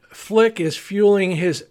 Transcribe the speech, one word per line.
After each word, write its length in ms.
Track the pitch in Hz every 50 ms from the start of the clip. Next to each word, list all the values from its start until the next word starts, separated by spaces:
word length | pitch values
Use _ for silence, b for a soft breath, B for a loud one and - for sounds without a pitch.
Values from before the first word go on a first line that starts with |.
| _ _
Flick 500 | - - - - 208 220 226 226 220 185
is 160 | 165 156 -
fueling 600 | - - - 196 202 208 202 202 196 190 185 180
his 280 | 156 180 180 151 - - -